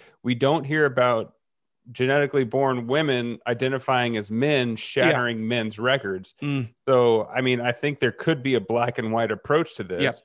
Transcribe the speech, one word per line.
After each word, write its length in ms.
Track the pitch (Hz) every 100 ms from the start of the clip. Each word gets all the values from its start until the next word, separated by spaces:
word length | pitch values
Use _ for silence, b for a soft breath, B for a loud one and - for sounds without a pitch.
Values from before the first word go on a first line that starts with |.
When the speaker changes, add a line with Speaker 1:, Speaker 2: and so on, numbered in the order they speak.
| b b
Speaker 1:
we 120 | 120
don't 300 | 123 135 160
hear 220 | 135 156 147
about 480 | 127 123 113 107 _ _ _ _ _ -
genetically 520 | 120 127 139 143 139
born 420 | 123 131 135 127 117
women 520 | 143 156 123 120 113 -
identifying 680 | 120 131 131 - 131 120 113
as 140 | 98
men 400 | 110 143 143 120
Speaker 2:
Yeah. 60 | 110
Speaker 1:
shattering 680 | - - 123 143 120 113 110
men's 320 | 120 110 104
records. 560 | 120 135 107 95 95 -
Speaker 2:
Mm. 280 | 143 139 117 _ -
Speaker 1:
So, 400 | 131 120 113 104
I 160 | 120
mean, 180 | 127 123
I 120 | 120
think 260 | 120 143 139
there 120 | 190
could 300 | - - 151
be 120 | 131
a 60 | 123
black 380 | 95 117 120 120
and 140 | 110
white 180 | 113 113
approach 440 | 107 - 147 165 -
to 80 |
this. 180 | 95 90
Speaker 2:
Yep. 120 | 135 113